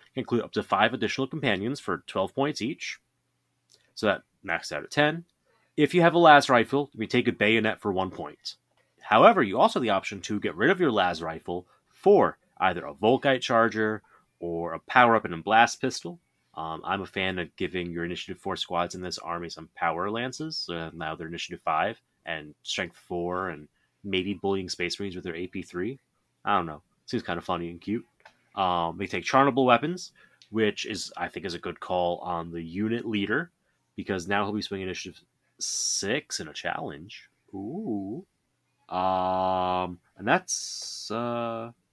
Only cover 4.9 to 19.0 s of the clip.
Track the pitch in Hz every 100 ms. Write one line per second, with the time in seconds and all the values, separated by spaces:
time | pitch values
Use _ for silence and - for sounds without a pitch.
4.9 | - 147 170 170 _ _ _ _ - 147
5.9 | 180 170 165 165 143 135 123 110 139 143
6.9 | 104 110 123 120 - 107 110 110 98 104
7.9 | 92 95 90 76 - - - _ _ _
8.9 | _ - 110 185 190 110 107 214 180 117
9.9 | 98 - 98 - 104 98 87 123 185 160
10.9 | 107 90 82 80 82 - 90 - _ _
11.9 | _ 381 403 92 - _ - 92 87 73
12.9 | 71 107 127 143 131 - 117 113 107 107
13.9 | 107 - _ _ _ 85 85 85 82 -
14.9 | 131 120 113 95 85 87 110 117 - 131
15.9 | - 175 170 _ _ _ - 80 80 -
16.9 | 98 90 - 95 92 85 - 92 90 87
17.9 | 85 85 85 - 90 95 90 - 87 87
18.9 | -